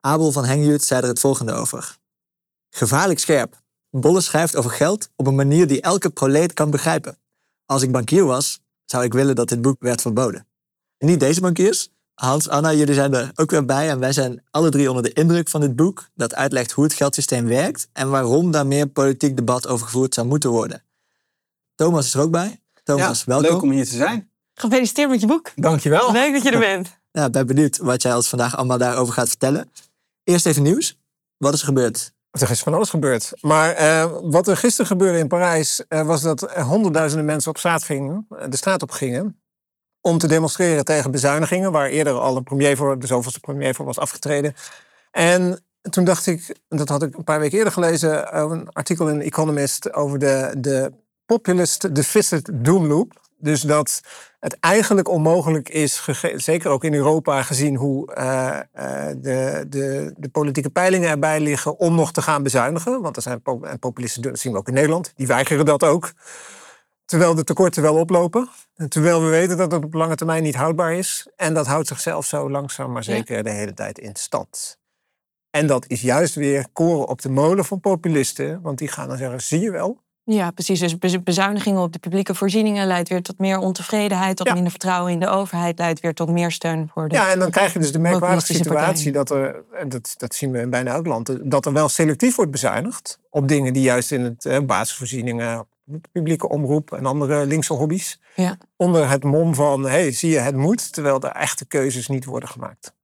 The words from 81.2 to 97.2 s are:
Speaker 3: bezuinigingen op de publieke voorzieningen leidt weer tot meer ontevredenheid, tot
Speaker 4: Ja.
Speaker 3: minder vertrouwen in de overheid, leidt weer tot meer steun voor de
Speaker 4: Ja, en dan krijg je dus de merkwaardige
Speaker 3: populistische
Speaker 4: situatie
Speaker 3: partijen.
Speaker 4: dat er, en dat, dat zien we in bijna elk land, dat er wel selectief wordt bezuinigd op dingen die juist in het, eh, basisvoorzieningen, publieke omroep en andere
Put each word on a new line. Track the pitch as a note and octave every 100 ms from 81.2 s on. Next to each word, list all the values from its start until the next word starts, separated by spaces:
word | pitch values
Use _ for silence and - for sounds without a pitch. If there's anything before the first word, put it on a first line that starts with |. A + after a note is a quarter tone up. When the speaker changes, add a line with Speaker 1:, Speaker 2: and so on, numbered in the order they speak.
Speaker 3:
bezuinigingen | F3+ F3+ G3 G#3 F#3+ G3
op | F3
de | E3
publieke | - F#3 G3
voorzieningen | F3+ G3 G3+ G#3+ G3+ F#3+
leidt | F3+ E3+
weer | F#3
tot | F3+ F#3+
meer | F#3+ F#3+
ontevredenheid, | F#3+ F#3 F3 G#3+ G#3 F#3+ F#3+ F#3+
tot | F3+
Speaker 4:
Ja. |
Speaker 3:
minder | F3+ F3+
vertrouwen | F3+ F#3 F3+ F3+
in | F3
de | F#3
overheid, | F#3+ G3 E3+ E3+ E3+
leidt | F3 D#3+
weer | E3+
tot | D#3 E3
meer | E3+ E3+
steun | E3 E3+ D#3+ D#3
voor | - D#3
de |
Speaker 4:
Ja, | B3 F#3+
en | F#3
dan | F#3
krijg | F3+ G3
je | F3+
dus | D#3
de | D3+
merkwaardige | E3 F3+ F3 F#3 E3
Speaker 3:
populistische | E3
Speaker 4:
situatie | E3 D3+ D#3+ F3 D3
Speaker 3:
partijen. | C#3+ C3+ C#3+ C3+
Speaker 4:
dat | C#3 -
er, | -
en | D3+
dat, | B2+ A2+ -
dat | B2
zien | - C#3
we | B2+
in | A#2+
bijna | B2 B2+
elk | C3 E3+
land, | A#2+ A2+ B2+ C#3+
dat | C#3 -
er |
wel | C#3+ D3+
selectief | - D#3+ D3+ B3 B3
wordt | F#3
bezuinigd | C3+ B2 G#2 F3 - - - _
op | D3+ C#3
dingen | D3 C3+
die | B2+
juist | C3 B2 A#2
in | C#3
het, | B2 A#2 -
eh, | C3
basisvoorzieningen, | C#3 G2 G#2+ - B2+ B2+ A#2+ A#2 A#2 A#2 G#2+ _ _ D3+ -
publieke | F3+ D#3+ D#3+ -
omroep | D3 C#3 D3 D3
en | - C3
andere | C#3